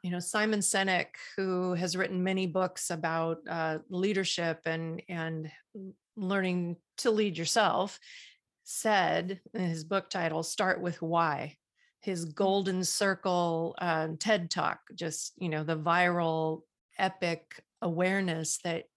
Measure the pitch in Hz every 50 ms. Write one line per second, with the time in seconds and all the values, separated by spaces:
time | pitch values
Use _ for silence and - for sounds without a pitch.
0 | - 180 180 180 175 - - 214 214 220 220 208 190 - - 196 190 190 185 175
1 | - - - - - - - - 190 185 185 180 180 180 180 170 180 180 160 180
2 | 185 - 185 180 180 190 190 190 190 180 156 185 185 180 180 - - - 175 165
3 | 156 160 160 165 165 165 165 160 - - 170 170 160 160 156 156 - _ 190 180
4 | 185 202 214 196 190 175 - - 170 165 160 160 _ 165 160 160 165 160 160 170
5 | - - 180 170 160 160 160 160 156 156 - - _ _ _ 214 190 190 190 _
6 | _ _ _ 226 196 185 196 196 190 185 180 180 175 170 175 - _ _ _ -
7 | - 247 220 214 214 208 170 156 165 - - 233 214 180 - - 190 202 - -
8 | - - - - - - - _ _ _ _ _ _ - - - - 220 214 196
9 | 180 160 160 165 175 180 196 180 _ - - 226 185 175 165 160 156 160 196 196
10 | 190 - - 190 170 165 156 160 165 - - - 202 190 185 - - 175 170 -
11 | - 165 165 170 165 160 147 135 - 147 - _ _ _ _ _ _ _ _ _
12 | - 208 190 170 165 160 151 - 202 190 190 202 190 190 185 185 185 170 - -
13 | 208 196 190 185 - 190 180 175 175 170 165 165 165 165 - - 180 175 165 160
14 | 160 160 165 156 - 208 214 196 175 165 - 175 151 - - - _ - - -
15 | 170 165 151 - - - _ - 185 170 156 156 156 151 165 156 151 170 170 175
16 | 180 175 175 175 170 165 160 160 160 160 160 160 - _ _ _ _ _ _ -
17 | 196 190 190 - 185 175 170 165 - _ - - _ _ _ _ - 175 165 165
18 | 180 185 190 196 190 180 165 160 160 147 - - - 175 165 165 151 _ _